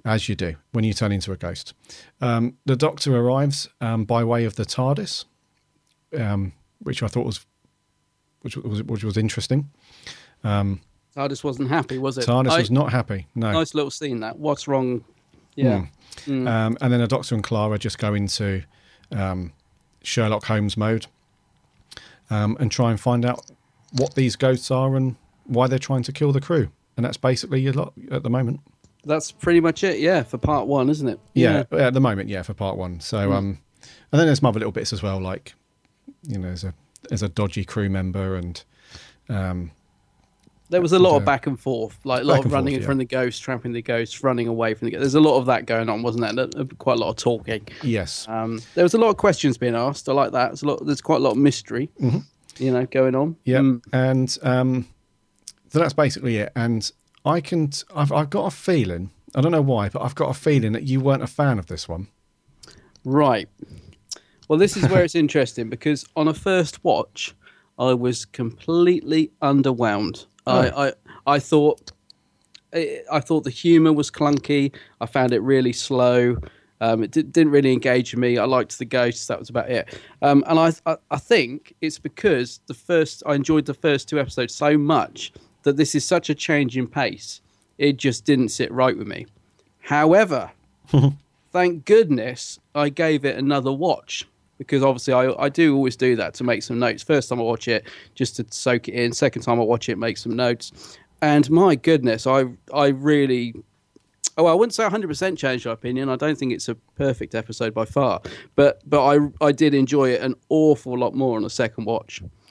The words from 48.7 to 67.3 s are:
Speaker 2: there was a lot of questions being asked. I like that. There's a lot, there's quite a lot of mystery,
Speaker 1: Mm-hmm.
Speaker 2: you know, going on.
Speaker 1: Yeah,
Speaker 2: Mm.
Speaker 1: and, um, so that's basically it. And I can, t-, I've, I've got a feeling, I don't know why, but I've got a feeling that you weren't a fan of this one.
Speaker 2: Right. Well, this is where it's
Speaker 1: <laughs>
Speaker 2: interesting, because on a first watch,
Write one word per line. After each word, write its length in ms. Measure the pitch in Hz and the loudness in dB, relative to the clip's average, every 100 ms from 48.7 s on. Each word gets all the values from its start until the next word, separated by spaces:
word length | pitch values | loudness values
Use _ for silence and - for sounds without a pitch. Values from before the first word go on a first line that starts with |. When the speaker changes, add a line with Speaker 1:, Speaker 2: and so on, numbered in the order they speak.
| - | 2
Speaker 2:
there 80 | |
was 100 | 175 | 2
a 40 | 226 | 4
lot 100 | 226 | 4
of 80 | 196 | 4
questions 420 | 208 165 147 123 | 2 2 0 0
being 160 | 123 | -2
asked. 340 | 117 127 143 - | -2 -2 -4 -2
I 40 | |
like 180 | 139 123 | 0 0
that. 200 | 127 123 | 0 -2
There's 120 | - | -2
a 40 | 147 | -4
lot, 200 | - 147 | -4 -4
there's 140 | 139 | -4
quite 160 | - 143 | 0 2
a 80 | |
lot 80 | 131 | 2
of 60 | 113 | 4
mystery, 520 | 143 - - 120 147 - | 2 2 -6 -6 -8 -4
Speaker 1:
Mm-hmm. 180 | 131 156 143 _ _ - | -2 0 -4 _ _ -6
Speaker 2:
you 80 | 131 | -2
know, 160 | 123 127 | 0 0
going 300 | 135 131 131 | 2 2 2
on. 180 | 151 160 | -2 -4
Speaker 1:
Yeah, 160 | - 127 | 0 2
Speaker 2:
Mm. 200 | 135 123 - | 2 0 -2
Speaker 1:
and, 460 | 131 131 131 127 - | 0 2 2 0 -2
um, 440 | 135 127 131 127 - _ _ _ _ _ - - _ | 0 0 0 -2 -6 _ _ _ _ _ -20 -20 _
so 100 | 151 | 0
that's 120 | 165 | 0
basically 440 | - 143 139 131 110 | 2 0 0 -4 -2
it. 160 | - | -4
And 340 | 127 117 110 - - _ _ | -4 -2 -2 -4 -12 _ _
I 160 | - 170 | -2 -2
can, 300 | 147 170 147 | -2 -2 -2
t-, 120 | 143 - | -6 -10
I've, 200 | 151 143 | -2 0
I've 180 | 135 147 | 0 -2
got 140 | 196 175 | -4 -4
a 60 | |
feeling, 580 | - - 170 98 87 95 - - | -6 -2 0 0 -4 -10 -14 -8
I 60 | - | -2
don't 100 | 151 | 2
know 100 | 165 | 2
why, 260 | 139 117 101 | 2 0 -2
but 140 | - | -4
I've 120 | 123 | -6
got 140 | 139 147 | -2 -4
a 40 | |
feeling 360 | 139 - 143 110 | 0 2 2 2
that 100 | 113 | -2
you 160 | 139 131 | -2 0
weren't 240 | 135 135 | 2 0
a 20 | 120 | -2
fan 320 | - 143 110 | -2 0 0
of 80 | 82 | -4
this 220 | 85 - | -10 -8
one. 180 | 85 98 _ _ _ _ _ - - _ _ | -10 -10 _ _ _ _ _ -20 -20 _ _
Speaker 2:
Right. 440 | 127 139 147 110 98 _ - - - _ _ - _ _ _ | 0 4 4 2 -2 _ -20 -20 -20 _ _ -18 _ _ _
Well, 100 | 156 | 2
this 180 | 202 202 | 2 4
is 120 | 151 | 2
where 140 | 185 | 4
it's 100 | 175 | 2
Speaker 1:
<laughs> 120 | 170 151 | 2 0
Speaker 2:
interesting, 420 | 156 123 - 110 | 2 0 -4 -8
because 360 | 123 151 143 - - | -4 -2 -2 -4 0
on 120 | 156 | 0
a 60 | |
first 480 | 156 196 185 156 - | 0 0 0 0 -2
watch, 500 | 175 95 - - - | 0 0 -2 -8 -12